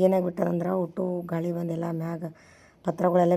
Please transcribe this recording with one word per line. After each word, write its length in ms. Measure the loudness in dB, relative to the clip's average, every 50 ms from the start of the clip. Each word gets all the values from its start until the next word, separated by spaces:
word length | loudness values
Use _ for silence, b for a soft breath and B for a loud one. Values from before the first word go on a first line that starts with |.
| 4
ಏನಾಗ್ಬಿಟ್ಟದಂದ್ರೆ 640 | 4 4 4 2 0 -2 -2 -2 0 0 -2 -2 -2 -2 -2 -2
ಒಟ್ಟು 200 | -4 -4 -4 -4 -4 -4 -6 -6 -4 -4
ಗಾಳಿ 180 | -4 -2 -2 -4 -4
ಬಂದೆಲ್ಲ 260 | -4 -4 -4 -4 -4 -4 -4 -4 -4
ಮ್ಯಾಗ 220 | -6 -6 -6 -8 -10 -12 b b b b b b b b b -6
ಪತ್ರಗಳೆಲ್ಲ 500 | -4 -2 2 2 4 4 4 4 4 4